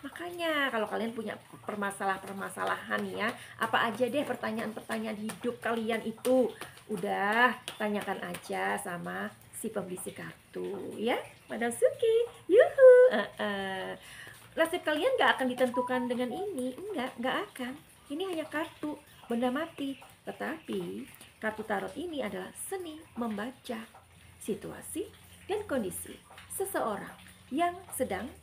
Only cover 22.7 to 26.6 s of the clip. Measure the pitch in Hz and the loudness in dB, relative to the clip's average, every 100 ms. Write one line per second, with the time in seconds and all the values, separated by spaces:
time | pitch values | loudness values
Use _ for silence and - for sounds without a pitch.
22.7 | 381 349 311 320 - 233 202 226 254 - | -8 -8 -12 -14 -6 -4 -4 -6 -10 -10
23.7 | 226 226 - - - - - - 202 165 | -10 -10 -20 -20 -20 -20 -14 -6 -6 -6
24.7 | - - 311 427 - - - - 415 415 | -12 -10 -8 -8 -10 -20 -20 -4 -4 -2
25.7 | 269 190 175 - - - - - - | -2 -2 -6 -12 -14 -18 -20 -14 -6